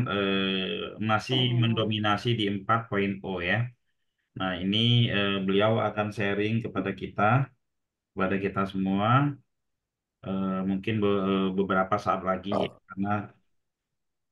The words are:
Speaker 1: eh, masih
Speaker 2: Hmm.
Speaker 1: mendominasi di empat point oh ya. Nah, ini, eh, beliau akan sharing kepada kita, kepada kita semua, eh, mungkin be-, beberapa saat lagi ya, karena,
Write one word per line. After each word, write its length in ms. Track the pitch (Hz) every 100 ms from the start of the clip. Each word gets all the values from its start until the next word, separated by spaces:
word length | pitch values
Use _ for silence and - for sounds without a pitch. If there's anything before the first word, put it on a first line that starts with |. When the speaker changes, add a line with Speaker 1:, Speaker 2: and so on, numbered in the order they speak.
| 123
Speaker 1:
eh, 840 | 101 98 98 95 95 92 92 90 98 110
masih 280 | 107 - 127 123
Speaker 2:
Hmm. 80 | 120
Speaker 1:
mendominasi 680 | 117 113 107 110 107 101 120 110
di 40 | 101 101
empat 240 | 98 117 -
point 220 | 101 101 95 95
oh 120 | 92 87
ya. 80 | 98 120 - _ _ _ _ _ -
Nah, 120 | 92 90
ini, 480 | 95 107 117 120 117 98
eh, 200 | 101 98 95
beliau 280 | 98 110 113 107
akan 200 | 104 104 104
sharing 380 | 101 101 107 117 110
kepada 260 | 98 95 92
kita, 220 | 92 - 104 131 139 _ _ _ _ _ _
kepada 240 | 95 95 98 98
kita 160 | 95 95
semua, 380 | 95 95 98 107 127 147 139 _ _ _ _ _ _ _ _ 95
eh, 320 | 95 95 95 95
mungkin 240 | 98 104 110
be-, 480 | 101 101 95 98 95 95
beberapa 360 | 95 95 95 104 92
saat 160 | 92 92
lagi 220 | 92 98
ya, 160 | 85 - - _
karena, 200 | 95 101 104 104 - _ _ _ _ _ _ _ _ _